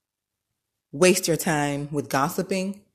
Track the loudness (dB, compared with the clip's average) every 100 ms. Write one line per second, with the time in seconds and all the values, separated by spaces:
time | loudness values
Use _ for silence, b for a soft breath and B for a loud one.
0 | _ _ _ _ _ _ _ _ _ 2
1 | 4 4 2 -2 0 0 0 -2 -4 -6
2 | -2 0 0 -2 -4 -4 -4 -8 _